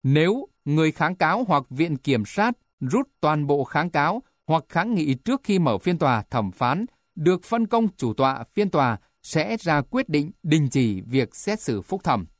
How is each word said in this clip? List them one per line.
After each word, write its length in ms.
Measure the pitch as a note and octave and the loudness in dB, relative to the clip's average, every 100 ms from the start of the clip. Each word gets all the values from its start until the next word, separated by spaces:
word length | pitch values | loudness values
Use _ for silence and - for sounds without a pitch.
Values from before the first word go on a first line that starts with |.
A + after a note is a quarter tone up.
Nếu 440 | C3 D3 E3+ B3 G4+ _ - | 4 4 4 0 -6 _ -2
người 260 | D3+ D#3+ | 2 2
kháng 240 | - D#3+ F3+ | 0 -2 0
cáo 280 | D#3+ G3+ A3+ | 0 0 0
hoặc 160 | D3 - | 0 0
viện 280 | B2+ E3+ C#3 | -4 -2 -2
kiểm 280 | - B2 G#2 | 0 0 0
sát 260 | - A3 B3 _ _ | 0 -2 -2 _ _
rút 300 | B2+ G3+ C#4 _ | -2 -2 -2 _
toàn 260 | D#3 D3+ C#3+ | 0 0 0
bộ 160 | C#3+ | 0
kháng 260 | C3 D3 E3+ | 0 -2 0
cáo 340 | D#3 D3 A3 - _ - | 0 0 -2 -10 _ -2
hoặc 160 | D#3+ - | -2 0
kháng 240 | E3+ G#3 | -4 0
nghị 200 | G#3+ D3+ | 0 0
trước 280 | B2+ - C4 | -2 -2 -2
khi 160 | - F#3+ | 0 2
mở 180 | D3+ G#2 | 2 0
phiên 200 | - F3 | 0 0
tòa, 260 | C#3+ A#2 - | 2 0 0
thẩm 220 | B2 G2+ | -4 -4
phán 340 | - B2 D#3 A#3+ _ _ - | -2 -2 -2 -6 _ _ -2
được 280 | D#3 F#3 | 0 0
phân 240 | - A#3 A3 | -2 -2 0
công 200 | A#3 A3 - | 0 0 -2
chủ 160 | B2 | -6
tọa 300 | G#2+ C3+ C3+ A2+ | 0 0 0 -6
phiên 160 | - G3+ | -2 0
tòa 300 | D#3+ B2+ G#2+ _ _ | 2 0 -2 _ _
sẽ 340 | - D#3+ F#3+ A3+ | -4 -2 -2 -4
ra 220 | E3+ D3 | 0 0
quyết 280 | C3+ B3 C4+ | 0 -4 0
định 220 | D3+ D3+ - | -2 -2 -8
đình 260 | D#3+ D#3 C#3 | 0 2 2
chỉ 320 | C#3 A#2 F#2+ | 2 0 -2
việc 340 | G2+ C3 B2 - | -2 -2 -2 -4
xét 260 | - G#3+ | -6 -4
xử 200 | - G#2+ | -4 -4
phúc 220 | - F#3+ | -4 -4
thẩm. 220 | - A2+ E2 _ | 0 -2 -2 _